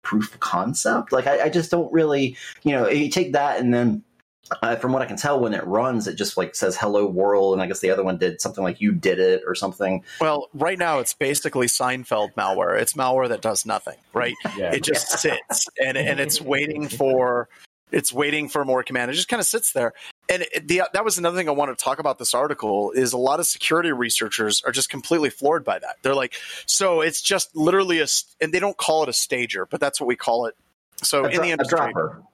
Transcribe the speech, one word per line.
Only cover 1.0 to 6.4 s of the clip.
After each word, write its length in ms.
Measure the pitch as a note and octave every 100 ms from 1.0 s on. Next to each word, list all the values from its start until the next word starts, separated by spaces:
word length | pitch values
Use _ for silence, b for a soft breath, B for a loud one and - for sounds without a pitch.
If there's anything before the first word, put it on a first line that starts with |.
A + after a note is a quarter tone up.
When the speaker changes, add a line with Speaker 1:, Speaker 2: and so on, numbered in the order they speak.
| A2+
Speaker 1:
Like, 160 | C3 C3+
I, 180 | C#3+ D3+
I 40 |
just 200 | E3+ D#3+
don't 220 | F3 D3+
really, 460 | E3 D#3 C#3+ C3 C3 B B
you 80 | D3
know, 160 | C3+ G#2+
you 220 | D3 D3
take 240 | F#3 D#3
that 260 | C#3+ C#3 -
and 140 | B2
then, 300 | A#2+ A#2+ G#2+ - _ _ _ - -
uh, 140 | A#2 A#2
from 160 | B2+
what 100 | C3
I 20 | B2
can 120 | G2
tell, 220 | C#3+ C#3+
when 140 | A#2
it 100 | G2+ -
runs, 400 | G#2 B2+ A#2 G#2
it 80 | D#2+
just, 200 | G2+
like, 200 | -